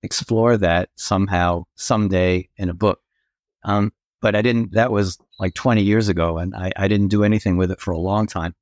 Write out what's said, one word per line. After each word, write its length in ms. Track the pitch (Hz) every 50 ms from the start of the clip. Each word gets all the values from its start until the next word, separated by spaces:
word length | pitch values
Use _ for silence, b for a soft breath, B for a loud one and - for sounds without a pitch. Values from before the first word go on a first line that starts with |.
| -
explore 540 | - - - - - 117 110 113 120 120
that 340 | 110 98 85 85 87 90 - _
somehow, 680 | - - - 104 95 98 98 95 90 87 87 87 87 85 _ _
someday 760 | - - - 123 107 104 98 95 92 92 90 90 92 90 _ _
in 120 | - 98 90
a 60 | 87
book. 260 | 87 104 104 90 _ _ _ _ _ _ _ _ _ _ _ _ _ _
Um, 300 | - 101 104 101 107 _ _ _ _ _ _
but 140 | - 113 101
I 80 | 104 107
didn't, 300 | 123 117 117 113 95 85
that 180 | 107 113 127
was, 280 | 113 101 101 95 87 _ _ _ _ _
like, 160 | 95 92 -
twenty 280 | - - 131 120 110 101
years 260 | 101 104 113 110 104
ago, 300 | 92 85 82 85 82 82
and 160 | 85 92 101
I, 180 | 104 92 92 -
I 120 | - 98 98
didn't 200 | 104 104 101 95
do 160 | 104 104 104
anything 320 | 104 107 104 - 101 90
with 140 | 90 92 90
it 100 | 92 -
for 120 | - - 90
a 60 | 82
long 280 | 85 95 98 107 107
time. 280 | 101 - 92 82 85 82 _